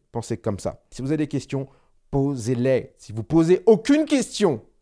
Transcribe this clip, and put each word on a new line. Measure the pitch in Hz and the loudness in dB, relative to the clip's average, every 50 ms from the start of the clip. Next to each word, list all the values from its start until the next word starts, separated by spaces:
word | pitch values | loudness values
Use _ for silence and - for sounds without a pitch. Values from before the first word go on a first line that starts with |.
| _ _ | _ _
penser | _ 117 110 - 117 | _ -12 -8 -8 -8
comme | - - 113 101 92 | -6 -4 -6 -6 -4
ça. | - 92 - - _ _ | -6 -8 -8 -8 _ _
Si | - - | -14 -10
vous | 127 135 | -6 -4
avez | 156 | -2
des | 151 151 | -2 -4
questions, | 143 - 139 - - - 135 135 - _ _ _ _ _ _ _ _ | -4 -4 -8 -6 -6 -8 -8 -8 -10 _ _ _ _ _ _ _ _
posez-les. | - 139 139 143 143 127 104 117 131 120 123 131 131 117 78 - _ _ | -2 -2 0 0 -2 -4 -2 -2 -2 0 2 0 0 0 -2 -6 _ _
Si | - - | -20 -12
vous | 107 113 110 | -10 -10 -6
posez | - 151 165 160 160 180 180 - | 2 2 2 6 4 4 4 6
aucune | - 220 202 - - 285 302 311 | 4 4 4 4 2 2 2 4
question, | 302 302 269 226 - - - 208 180 131 107 - _ _ _ | 2 0 0 0 -4 -2 0 0 0 0 -2 -8 _ _ _